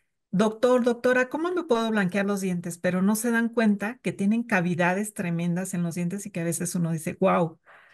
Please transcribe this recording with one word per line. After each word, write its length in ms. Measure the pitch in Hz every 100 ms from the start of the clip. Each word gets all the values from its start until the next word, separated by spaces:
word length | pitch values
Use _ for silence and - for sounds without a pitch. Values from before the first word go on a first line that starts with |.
| _ _ _
"Doctor, 540 | 185 214 220 247 254
doctora, 460 | 240 240 247 254 254
¿cómo 200 | 302 339
me 120 | 359
puedo 260 | 320 226 226
blanquear 360 | 220 180 196 202
los 160 | 202
dientes?". 340 | 190 180 175 170
Pero 240 | 180 180
no 160 | 196 214
se 140 | 240
dan 180 | 233 233
cuenta 500 | 233 220 202 - -
que 100 | 185
tienen 300 | 170 196 226
cavidades 720 | 233 190 175 170 175 185 208
tremendas 580 | - 175 170 175 170 190
en 100 | 175
los 120 | 175
dientes 320 | 165 175 196 202
y 40 |
que 100 | 180
a 40 |
veces 300 | 165 160 175
uno 180 | 180 165
dice, 220 | 160 180
"Guau, 440 | - 185 180 165 - _ - -